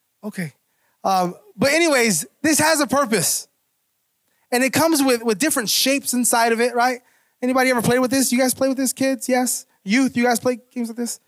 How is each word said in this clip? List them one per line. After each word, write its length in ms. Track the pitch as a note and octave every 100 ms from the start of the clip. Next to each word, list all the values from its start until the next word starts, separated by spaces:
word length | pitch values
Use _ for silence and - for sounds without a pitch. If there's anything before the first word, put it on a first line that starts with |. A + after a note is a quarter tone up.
| _ _
"Okay." 300 | G#3 G3+ E3 - _ _ _ _
Um, 320 | F#3+ F#3+ F3+ F#3 - -
but 140 | C4
anyways, 560 | D4+ E4+ C4+ A#3 E3 G#3 _
this 160 | D4 D4
has 220 | D4+ D#4+
a 60 | C4+
purpose. 580 | C4+ C4+ G#3+ D#3 - - _ _ _ _ _ _ _ _ _ _
And 140 | B3
it 80 | B3+
comes 300 | A3+ D#4+ D#4
with, 200 | C4+ A#3+
with 160 | A#3 G3+
different 300 | D#4 C#4+ G#3
shapes 440 | - C4 C#4 C#4
inside 400 | A#3+ A#3+ B3 A#3
of 80 | A3+
it, 140 | A#3+
right? 260 | A#3+ A#3+ B3 - _ _ _
Anybody 280 | B3 B3+ B3+
ever 120 | B3+
play 160 | G#3 B3
with 120 | B3+
this? 220 | C4+ C4
You 60 | A#3+
guys 160 | C4
play 140 | - C4+
with 80 | C4
this, 160 | C4
kids? 360 | - C4+ C4+ -
Yes? 380 | B3+ B3 - - _
Youth, 320 | G3 A3+ C4 A#3
you 80 |
guys 160 | A#3+ A#3
play 200 | B3+ B3 -
games 180 | - A#3
like 80 | A3+
this? 240 | A#3 -